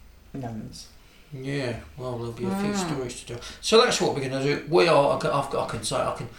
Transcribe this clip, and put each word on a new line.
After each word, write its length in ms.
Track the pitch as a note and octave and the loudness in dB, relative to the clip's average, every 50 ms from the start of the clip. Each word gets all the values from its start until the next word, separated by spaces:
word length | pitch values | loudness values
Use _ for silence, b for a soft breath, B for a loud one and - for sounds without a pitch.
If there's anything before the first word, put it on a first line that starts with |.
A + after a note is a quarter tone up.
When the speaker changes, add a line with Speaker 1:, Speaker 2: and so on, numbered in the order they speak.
| - - - - - - - | -20 -20 -20 -20 -20 -14 -12
Speaker 1:
nuns. 540 | C#3 B2+ A#2 A2+ G#2+ - - - - - - - b b b b b b b | -10 -8 -8 -8 -8 -10 -10 -12 -16 -18 -18 -20 b b b b b b b
Speaker 2:
Yeah, 460 | C#3+ C3 C3 C#3 C#3+ C#3+ C#3 - - - - - - - | -14 -10 -8 -6 -4 -4 -4 -4 -6 -8 -10 -14 -14 -10
well, 160 | B2+ B2+ A#2+ A#2 | -8 -6 -6 -6
there'll 140 | A#2 A#2 | -6 -8
be 140 | A2+ A#2+ - | -8 -6 -4
a 100 | F#3+ F#3+ | -2 -2
few 160 | G3 G3+ G3+ G#3 | 0 0 0 0
Speaker 1:
Mm. 140 | G3 F3+ E3 | 0 -2 -2
Speaker 2:
stories 320 | D3 C3+ B2+ A#2+ - - | -2 -4 -4 -6 -8 -10
to 40 | - - A#2+ | -12 -12 -12
tell. 80 | A#2 B B B B | -10 B B B B
So 220 | B - A3 A#3 B3+ | B 4 6 6 6
that's 180 | A#3+ - - | 6 4 2
what 140 | F3+ C#3+ B2+ | 0 0 0
we're 120 | C#3 C3+ B2+ | -2 -2 -4
gonna 160 | C3 C3+ C3+ | -2 -2 0
do. 220 | C#3+ C#3+ - - D3 | 0 0 0 0 2
We 200 | D#3+ F#3 F3+ E3 | 4 6 6 8
are, 280 | D3+ C#3 C#3+ C#3 - | 8 6 6 6 4
I 40 | - | 2
can, 100 | - D#3 | 0 0
I've 220 | - C#3+ C3+ - | 0 0 0 0
got, 160 | - - - - | -2 -2 -2 -2
I 40 | |
can 120 | - A2 - | -4 -6 -4
say, 140 | - C3+ B2+ | -2 0 0
I 160 | - A2 - - | 0 0 -2 -4
can, 100 | A#2+ - B | -8 -12 B